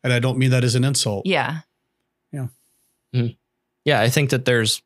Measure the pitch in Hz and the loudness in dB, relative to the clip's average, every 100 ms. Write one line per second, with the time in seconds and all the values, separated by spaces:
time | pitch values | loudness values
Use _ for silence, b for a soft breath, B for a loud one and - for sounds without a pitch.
0 | - 123 131 127 131 127 123 123 135 139 | 0 0 0 0 2 2 2 0 0 0
1 | - 101 185 170 123 160 - _ _ _ | -2 -4 -2 0 -2 -6 -12 _ _ _
2 | _ _ _ 147 123 _ _ _ _ _ | _ _ _ -10 -10 _ _ _ _ _
3 | _ 127 120 - _ _ _ _ - 135 | _ -4 -4 -6 _ _ _ _ 0 2
4 | 117 139 139 127 127 123 110 - | 2 2 0 0 2 2 0 -4